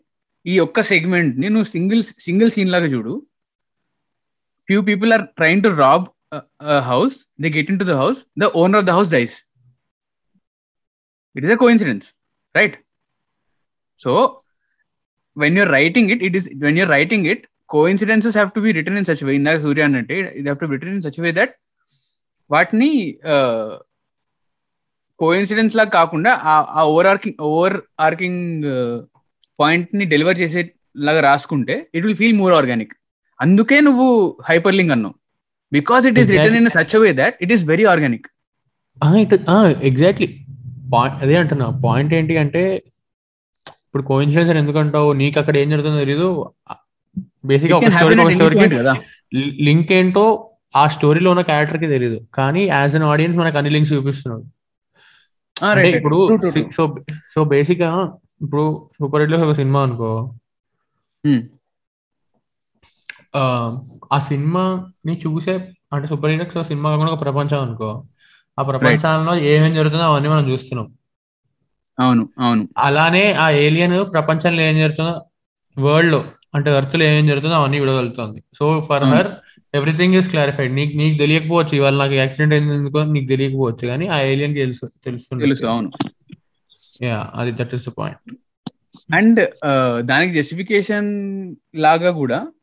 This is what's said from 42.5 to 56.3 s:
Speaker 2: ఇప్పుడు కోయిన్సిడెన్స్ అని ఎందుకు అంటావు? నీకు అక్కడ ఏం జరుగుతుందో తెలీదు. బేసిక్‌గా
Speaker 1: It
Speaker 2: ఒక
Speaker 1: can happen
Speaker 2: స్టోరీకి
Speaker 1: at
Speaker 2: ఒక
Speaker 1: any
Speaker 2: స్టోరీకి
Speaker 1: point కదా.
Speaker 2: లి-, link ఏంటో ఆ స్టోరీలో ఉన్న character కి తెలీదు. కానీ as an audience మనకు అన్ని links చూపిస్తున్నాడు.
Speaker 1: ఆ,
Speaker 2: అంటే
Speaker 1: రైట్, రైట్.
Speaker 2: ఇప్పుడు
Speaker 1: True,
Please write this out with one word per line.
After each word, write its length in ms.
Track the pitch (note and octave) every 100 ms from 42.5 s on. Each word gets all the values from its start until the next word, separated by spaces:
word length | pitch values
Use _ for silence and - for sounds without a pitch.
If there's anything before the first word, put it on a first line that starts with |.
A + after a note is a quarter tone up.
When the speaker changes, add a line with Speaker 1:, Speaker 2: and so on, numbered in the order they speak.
| E3+ F#3+ F#3+ - _ _ _ _ _ _ _ -
Speaker 2:
ఇప్పుడు 360 | - _ C#3
కోయిన్సిడెన్స్ 460 | C3+ C3+ D3 D#3 E3+
అని 100 | D#3+
ఎందుకు 200 | D3 D3+
అంటావు? 340 | D3+ D3+ D3
నీకు 260 | C#3+ C#3+ D3
అక్కడ 180 | D3 C#3+
ఏం 120 | C#3+
జరుగుతుందో 300 | D3+ D3+ D3+
తెలీదు. 540 | C#3 C#3+ F#3 E3 - _ - - _ _ _ - - _ C3+
బేసిక్‌గా 340 | C#3 E3 F3
Speaker 1:
It 60 | A3+
Speaker 2:
ఒక 60 |
Speaker 1:
can 60 | F3
happen 0 |
Speaker 2:
స్టోరీకి 240 | D#3+ D#3
Speaker 1:
at 40 | E3
Speaker 2:
ఒక 20 |
Speaker 1:
any 80 | D#3+
Speaker 2:
స్టోరీకి 260 | D#3+ D#3
Speaker 1:
point 220 | G3+ B2+
కదా. 100 | C3 B2+ - - _
Speaker 2:
లి-, 320 | B2+ C#3+ C3+ D3
link 260 | D#3+ D#3+
ఏంటో 600 | F#3 F#3 G3 A3 G#3+ - _ _ C3+
ఆ 120 | D3+
స్టోరీలో 440 | D3+ D3 D#3+ F#3
ఉన్న 100 | F3+
character 380 | E3+ D3 D3+ E3
కి 80 | D#3+
తెలీదు. 400 | C3+ A#2+ A2 -
కానీ 360 | - C3+ E3+ G3
as 220 | C#3+ C#3+
an 80 | D#3
audience 380 | D3+ D3+ E3 F3
మనకు 180 | E3 D3+
అన్ని 140 | C#3+
links 220 | D3+ D3
చూపిస్తున్నాడు. 500 | D3 C#3 C3+ B2+ A2+ A2+ _ _ _ _ _ _ _ _ _ _ - G3
Speaker 1:
ఆ, 40 |
Speaker 2:
అంటే 120 | G3+
Speaker 1:
రైట్, 120 | F3+
రైట్. 20 | E3
Speaker 2:
ఇప్పుడు 320 | D3 E3
Speaker 1:
True, 100 | G#3